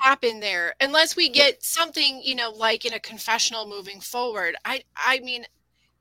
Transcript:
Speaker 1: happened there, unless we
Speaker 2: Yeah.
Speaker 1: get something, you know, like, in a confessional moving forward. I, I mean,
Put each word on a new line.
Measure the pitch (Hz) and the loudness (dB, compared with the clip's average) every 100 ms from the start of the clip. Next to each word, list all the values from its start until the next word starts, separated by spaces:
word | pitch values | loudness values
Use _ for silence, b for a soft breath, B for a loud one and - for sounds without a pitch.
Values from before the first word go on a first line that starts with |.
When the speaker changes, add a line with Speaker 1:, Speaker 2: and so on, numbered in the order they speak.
Speaker 1:
happened | 262 269 247 220 | 4 4 0 -2
there, | 208 180 170 - | -2 -2 -2 0
unless | 269 302 320 | 2 4 2
we | - 330 | 2 2
Speaker 2:
Yeah. | |
Speaker 1:
get | 262 285 254 | 6 6 4
something, | - - 330 320 285 269 | -2 0 0 0 -2 -2
you | 262 | -4
know, | 254 233 | -4 -4
like, | 214 226 226 | 0 0 0
in | 240 | -2
a | 226 | -6
confessional | - 226 - 226 - 226 214 | -10 -10 -2 0 0 -2 -8
moving | 202 190 196 | -10 -12 -14
forward. | - 247 247 214 170 170 | -8 -4 -4 -2 -4 -4
I, | 214 262 - - | -6 -8 -8 -4
I | 233 262 | 0 0
mean, | 254 247 233 _ _ _ _ _ | -2 -10 -10 _ _ _ _ _